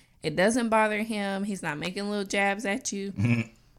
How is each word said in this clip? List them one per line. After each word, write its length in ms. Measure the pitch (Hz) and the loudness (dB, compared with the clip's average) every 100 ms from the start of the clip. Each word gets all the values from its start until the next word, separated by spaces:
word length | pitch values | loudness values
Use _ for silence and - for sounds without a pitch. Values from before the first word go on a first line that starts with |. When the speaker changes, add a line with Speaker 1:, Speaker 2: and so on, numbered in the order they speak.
| _ _ | _ _
Speaker 1:
it 140 | 160 151 | -4 2
doesn't 320 | 196 247 226 | 4 4 2
bother 340 | 220 214 208 | 4 4 2
him, 420 | 226 214 202 196 202 | -2 -2 -2 -2 -4
he's 180 | 190 | -4
not 140 | 170 147 | -4 -4
making 320 | 170 180 202 | -4 -4 -2
little 160 | 208 196 | -2 0
jabs 400 | 202 196 196 196 | 0 2 0 -2
at 260 | 262 - | -2 -4
you, 220 | 196 196 - | -6 -4 0
Speaker 2:
<laughs> 340 | 117 120 113 - _ | 2 2 -2 -10 _